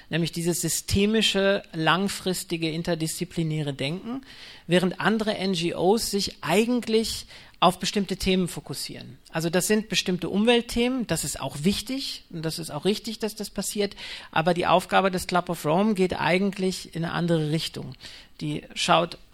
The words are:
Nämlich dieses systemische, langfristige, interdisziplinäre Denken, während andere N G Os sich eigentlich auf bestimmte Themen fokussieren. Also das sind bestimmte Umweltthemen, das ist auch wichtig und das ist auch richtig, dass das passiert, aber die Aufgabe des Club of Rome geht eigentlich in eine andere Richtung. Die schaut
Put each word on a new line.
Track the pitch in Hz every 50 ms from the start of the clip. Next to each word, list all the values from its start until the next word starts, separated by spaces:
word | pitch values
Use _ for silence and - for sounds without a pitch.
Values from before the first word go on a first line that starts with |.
| - -
Nämlich | 151 156 170 156
dieses | - 170 165 175 170 -
systemische, | - 160 - - - - - 202 202 208 220 226 208 - - 196 196 196 196 196 - -
langfristige, | - 165 160 160 156 180 196 196 - - - 190 180 - - - 175 165 165 160
interdisziplinäre | 151 165 170 - 170 160 160 160 - - 175 - - - 165 156 156 156 151 143
Denken, | 139 135 135 139 165 190 - 226 247 269 - - - - - - - - -
während | - 165 180 180 180 185 -
andere | - 185 214 220 214 220 208
N | - 185 196 190
G | 165 170 170 -
Os | - 160 185 220 226 - -
sich | 196 202 190 - - -
eigentlich | - 143 170 202 226 226 247 240 - - 220 220 226 - - - - - - - - - - -
auf | 160 180 180 -
bestimmte | - - - 208 196 - 190
Themen | - - 190 185 185 180 165
fokussieren. | - 151 - - 143 - - - 139 123 123 123 123 - - -
Also | - 165 160 175
das | 160 180 175
sind | - 214 220 214 -
bestimmte | 180 165 - 202 185 170 - -
Umweltthemen, | - 196 214 240 240 240 233 - - 233 240 247 262 262 220 -
das | 165 - -
ist | 147 - -
auch | - 135 - 143
wichtig | 147 196 202 - - - 262 269 269 - - - - -
und | - 165
das | 156 160 160 -
ist | 160 -
auch | 147 147 -
richtig, | 185 214 208 - 233 214 -
dass | 226 214 -
das | - 202 -
passiert, | - - 196 - - 208 202 202 - - - - - - - -
aber | - 160 156 180 175
die | 175 165
Aufgabe | - 160 180 - - 202 190 190 196
des | 185 180 -
Club | - 180 175 170 -
of | 170 - -
Rome | 147 156 180 208 220 214
geht | 185 185 175 - -
eigentlich | 143 151 175 185 202 202 185 - 185 185 180 - - - -
in | 165 170
eine | 175
andere | - 156 170 170 170 160 156 147
Richtung. | 151 165 - - - - 143 135 127 - - - - - - - - -
Die | 156 151 147 - - - -
schaut | - - - 170 165 170 170 - - - -